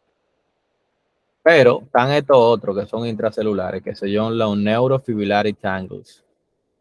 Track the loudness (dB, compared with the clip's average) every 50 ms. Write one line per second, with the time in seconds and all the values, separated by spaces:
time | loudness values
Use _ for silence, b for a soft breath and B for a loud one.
0 | _ _ _ _ _ _ _ _ _ _ _ _ _ _ _ _ _ _ _ _
1 | _ _ _ _ _ _ _ _ 2 4 4 6 6 4 4 2 -4 -2 0 0
2 | 0 2 0 -2 0 2 4 4 6 4 2 0 -2 -6 -6 -6 -6 -6 -8 -8
3 | -6 -6 -6 -4 -6 -6 -4 -4 -4 -4 -2 -4 -4 -6 -8 -8 -10 -10 -12 -8
4 | -6 -4 -2 -2 -2 -2 -2 -2 -2 -2 0 0 0 0 0 2 2 0 0 -2
5 | -2 -4 -4 -4 -2 0 0 0 0 0 -4 _ -6 -6 -6 -6 -8 -10 -14 -16
6 | -18 _ -20 _ _ _ _ _ _ _ _ _ _ _ _ _